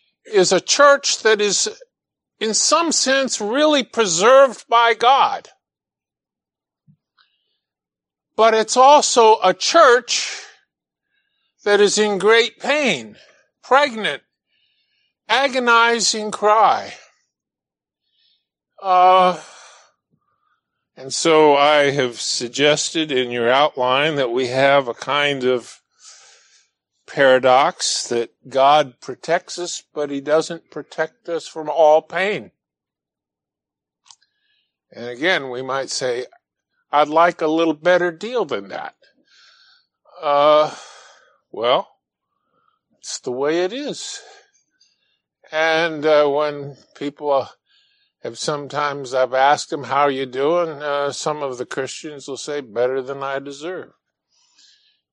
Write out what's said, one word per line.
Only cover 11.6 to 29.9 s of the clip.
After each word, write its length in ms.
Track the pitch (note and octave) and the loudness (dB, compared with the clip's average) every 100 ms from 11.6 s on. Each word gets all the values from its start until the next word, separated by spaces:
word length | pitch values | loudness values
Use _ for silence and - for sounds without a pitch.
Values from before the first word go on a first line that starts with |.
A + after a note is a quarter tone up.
that 160 | G#3 G3+ | 0 2
is 180 | G3+ G3+ | 2 2
in 200 | G#3+ G3 | -2 0
great 400 | G3 A3+ A#3 - | 2 2 2 -4
pain, 580 | A#3+ D4 C4+ C#3+ G#2+ G#2+ _ _ _ _ | -4 -2 -2 -4 -8 -20 _ _ _ _
pregnant, 600 | - C4 D4 A3 F3+ C#3 _ _ _ _ _ _ _ _ _ _ - | 0 0 0 -4 -8 -8 _ _ _ _ _ _ _ _ _ _ -2
agonizing 1000 | A#3 C#4 B3+ A#3+ A#3 A#3 A#3 - A3 G#3+ | 0 0 -2 2 4 4 0 -2 -4 -8
cry. 640 | - G#3 A3 F#3 A2 G2 - _ _ _ _ _ _ _ _ _ _ _ _ _ _ _ _ _ _ | -2 2 4 4 2 -4 -16 _ _ _ _ _ _ _ _ _ _ _ _ _ _ _ _ _ _
Uh, 580 | G3 F3+ F#3 F#3 F3+ E3 - - - _ _ _ _ _ _ _ _ _ _ _ _ - | 0 4 6 6 4 0 -10 -20 -20 _ _ _ _ _ _ _ _ _ _ _ _ -20
and 160 | C3+ | -12
so 440 | - E3 D#3 D3+ C#3+ | -4 0 4 4 4
I 340 | D3 D3+ C#3+ | 4 4 2
have 300 | C#3 B2+ A2+ | 0 -4 -6
suggested 920 | - - A#2+ B2+ D3 D3+ - E3 D#3 | -8 -8 -8 0 0 0 -2 -6 -4
in 180 | C3 B2 | -2 -4
your 200 | A#2+ A#2 | -2 0
outline 640 | C3 D3 - B2 C3 D3+ C#3+ | 2 2 0 -2 0 0 -2
that 140 | B2 | -4
we 160 | A#2+ B2+ | -2 -4
have 420 | C3 C#3 C#3+ B2+ | 0 2 2 0
a 60 | |
kind 500 | A2+ - C#3+ C#3+ C#3 | -6 -6 -2 -2 -2
of 360 | B2+ B2 A2+ - _ _ - - _ _ _ _ _ _ _ _ - | -2 -2 -6 -20 _ _ -20 -20 _ _ _ _ _ _ _ _ -10
paradox 1000 | - C3+ B2+ B2+ B2+ D#3+ - - - - | 0 4 4 4 4 4 -2 -6 -6 -6
that 220 | A#2+ A2+ _ C3 | -6 -6 _ -8
God 520 | C3 C#3 D3+ C#3 A#2+ | 0 4 4 2 -6
protects 580 | - B2 - F3 - - | -16 -12 -4 -4 -4 -12
us, 240 | E3+ - - | -12 -12 -14